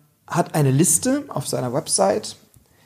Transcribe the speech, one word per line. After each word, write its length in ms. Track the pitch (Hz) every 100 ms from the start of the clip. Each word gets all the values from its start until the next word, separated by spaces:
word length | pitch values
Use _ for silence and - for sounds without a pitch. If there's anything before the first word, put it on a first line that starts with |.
| _ _ -
hat 260 | 156 175
eine 160 | 160 139
Liste 540 | 135 - - 254 285 277
auf 220 | - -
seiner 240 | 131 127
Website 640 | 131 - - 196 214 - - _ _ _ _